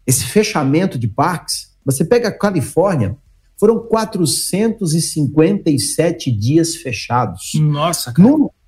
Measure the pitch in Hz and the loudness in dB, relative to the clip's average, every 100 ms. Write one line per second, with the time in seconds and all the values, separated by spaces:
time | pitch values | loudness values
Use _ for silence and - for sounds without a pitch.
0 | - 127 - 208 208 160 135 151 190 127 | -2 -2 2 0 0 0 0 2 0 -2
1 | 113 - 156 180 - - - _ - 131 | -4 0 -2 -2 -8 -10 -10 _ -6 -2
2 | 170 240 226 - 202 180 117 - 196 160 | 2 2 2 -2 -2 -2 -2 0 0 0
3 | 98 - _ _ _ - 208 226 - 220 | -2 -6 _ _ _ 0 2 2 0 -2
4 | 220 190 156 - - 185 226 220 175 160 | -2 -2 0 -2 -4 0 -2 -2 -2 -2
5 | 156 156 143 147 165 202 165 135 - - | -2 -2 0 4 2 2 0 0 -2 -2
6 | 123 117 135 104 113 160 160 - - - | -2 -2 -4 -2 2 2 0 -4 -10 -10
7 | - 123 107 87 - 156 151 147 165 170 | -4 -2 -2 -6 -6 0 0 0 -2 -4
8 | - 120 214 302 247 _ | -2 6 6 6 0 _